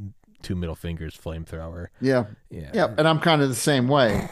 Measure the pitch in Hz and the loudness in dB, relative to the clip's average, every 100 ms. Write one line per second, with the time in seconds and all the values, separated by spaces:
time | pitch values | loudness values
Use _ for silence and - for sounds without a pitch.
0 | 98 - _ _ - 92 87 78 85 80 | -14 -16 _ _ -6 -4 -4 -6 -8 -8
1 | 80 - 85 80 80 80 82 85 87 - | -10 -10 -10 -10 -10 -12 -12 -12 -14 -4
2 | 127 127 107 107 _ - - - 160 113 | 2 2 0 -10 _ -16 -6 -2 0 2
3 | 160 156 175 156 139 123 - 139 123 143 | 2 4 4 4 4 2 2 2 4 4
4 | 120 101 - | 4 2 -4